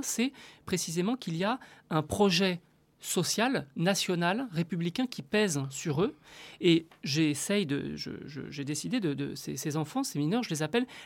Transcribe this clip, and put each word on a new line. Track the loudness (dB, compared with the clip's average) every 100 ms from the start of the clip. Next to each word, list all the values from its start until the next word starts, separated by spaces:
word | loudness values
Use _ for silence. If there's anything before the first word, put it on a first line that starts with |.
c'est | -2 0 -2 -2 -16 -20
précisément | -4 -4 -2 0 0 -2
qu'il | -4 -2
y |
a | 0 -2 -6 -20 -2
un | -2
projet | 0 4 6 6 4 0 -6 _ _ _
social, | -2 0 2 2 2 2 -2
national, | 0 2 2 2 2 2 0 -2
républicain | -2 -2 -2 -2 -2 -2
qui | -4
pèse | -2 2 2 0 -4
sur | -4 -2 2
eux. | 0 -2 -16 -20 -18 0
Et | 4 4 2 -8
j'essaye | -2 2 2 2 0 0 0
de, | -2 -4 -6
je, | -8 -10 -10
je, | -12 -10
j'ai | -8
décidé | -6 -6 -4 -2
de, | 0
de | -2 -4
ces, | -6 -8 -6
ces | -4 -2
enfants, | -2 -2
ces | -4 -2
mineurs, | 0 0
je | -2
les | -2
appelle | 0 0 0 -6